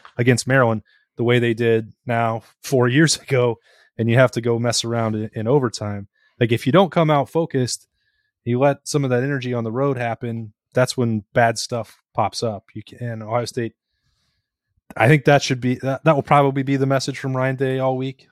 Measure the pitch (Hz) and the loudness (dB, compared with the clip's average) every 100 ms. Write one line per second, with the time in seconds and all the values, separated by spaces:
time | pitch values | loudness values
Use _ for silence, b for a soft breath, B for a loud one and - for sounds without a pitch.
0 | b - 120 120 - 135 117 110 - _ | b 0 2 2 2 2 4 0 -6 _
1 | _ - 117 123 120 113 117 113 110 - | _ -4 0 2 2 0 2 2 -2 -12
2 | - 117 113 113 - _ - 135 123 131 | -6 -2 -2 -4 -10 _ -2 2 4 4
3 | 160 - - 131 120 113 b b b - | 4 2 -2 0 0 -2 b b b -4
4 | 117 117 127 120 117 117 120 110 117 117 | 2 4 4 2 -2 -2 -2 -4 -4 -4
5 | 113 107 107 117 110 143 123 - 104 101 | -2 -4 -6 -6 0 0 0 -4 -8 -8
6 | 101 _ _ - 120 113 135 160 185 175 | -12 _ _ -2 0 0 2 4 4 2
7 | 156 147 131 165 165 135 120 - _ _ | 2 2 0 -4 -4 -2 -4 -6 _ _
8 | _ _ _ _ 120 123 139 139 - 151 | _ _ _ _ -4 0 2 0 -4 -2
9 | 135 123 135 143 123 123 113 117 139 123 | 0 0 -2 -4 -4 -4 -4 -2 -2 -2
10 | 120 113 120 117 107 - _ - 127 - | -6 -6 -8 -8 -12 -18 _ -2 0 0
11 | 120 107 - - 117 113 - 120 107 _ | -2 -2 -2 2 2 0 -6 -8 -10 _
12 | _ - 101 - 117 101 - 110 - - | _ -4 -4 -4 -6 -6 -12 -18 -18 -12
13 | 120 110 107 120 117 - 113 - _ _ | -10 -10 -6 -4 -4 -6 -8 -10 _ _
14 | _ _ _ _ _ _ _ _ - - | _ _ _ _ _ _ _ _ -14 0
15 | 113 151 147 143 - 127 123 123 131 131 | 4 4 4 2 2 -2 -2 -4 -4 -2
16 | 160 143 - 147 143 135 135 139 135 135 | 2 0 2 4 4 0 -2 0 0 0
17 | 139 131 139 127 131 131 135 131 131 127 | -2 -6 -6 -2 -2 -2 -2 -2 -2 -2
18 | 131 - _ | -6 -10 _